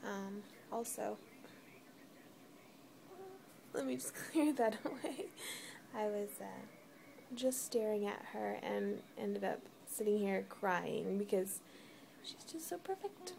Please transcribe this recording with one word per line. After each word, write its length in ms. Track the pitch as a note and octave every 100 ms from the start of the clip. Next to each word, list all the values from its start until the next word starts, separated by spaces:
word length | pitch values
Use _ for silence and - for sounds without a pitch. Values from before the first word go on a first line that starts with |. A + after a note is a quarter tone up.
Um, 380 | G#3 G3+ G3 G3+ G#3 - -
also, 440 | A#3 A#3 - G#3+ G#3+ - - - - - - - - - - - - - - - - - - - F#4 F#4+ F#4+ - - -
let 140 | - C4+
me 80 |
just 200 | B3+ -
<laughs> 180 | - -
clear 200 | D#4+ D4+
that 220 | C4 A3+ G#3+
away. 420 | - C4 D#4 C4 - - - - - - - A#3+
I 100 | G#3+
was, 220 | G#3 G3+ -
uh, 960 | G3 F#3+ G#3 - - - - - -
just 300 | A#3+ B3+ C4
staring 420 | - A#3 G#3+ G#3+ G3+
at 160 | G3+ G#3+
her 260 | G#3 G#3 G3+
and 400 | - G3+ G3+ G3+ - -
ended 260 | G#3 G3+
up 160 | G3 - - - -
sitting 300 | - G#3+ G#3
here 260 | G3+ F#3+ G3
crying 680 | - G3 F3+ E3+ - F3 G3
because 420 | G#3 G3 F#3+ - - - - - - -
she's 220 | - -
just 240 | - D#4+ -
so 100 | F4+
perfect. 560 | - F#4+ G4+ - F4+